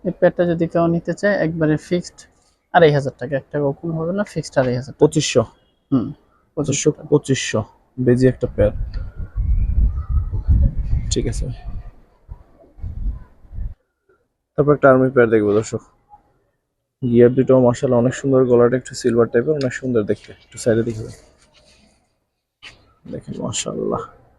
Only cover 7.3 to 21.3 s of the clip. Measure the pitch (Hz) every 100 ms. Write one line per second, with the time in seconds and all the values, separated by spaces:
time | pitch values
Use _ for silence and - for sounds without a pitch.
7.3 | 131 - 107 107 _ _ - 127 123 127
8.3 | - - - 104 - - - - - -
9.3 | - - - - - - - - - -
10.3 | - - - - - - - - - 117
11.3 | 113 131 117 - - - - _ _ _
12.3 | - _ _ _ - - - - - -
13.3 | _ - - - - _ _ _ _ _
14.3 | _ _ - 143 139 139 131 131 131 117
15.3 | 110 104 104 113 110 _ _ _ - _
16.3 | _ _ _ _ _ _ _ 123 120 120
17.3 | 131 127 131 120 120 135 120 123 - 139
18.3 | 131 127 120 120 127 - 127 123 117 113
19.3 | 120 135 151 131 - 131 120 101 110 -
20.3 | 98 _ - 127 113 117 110 117 - _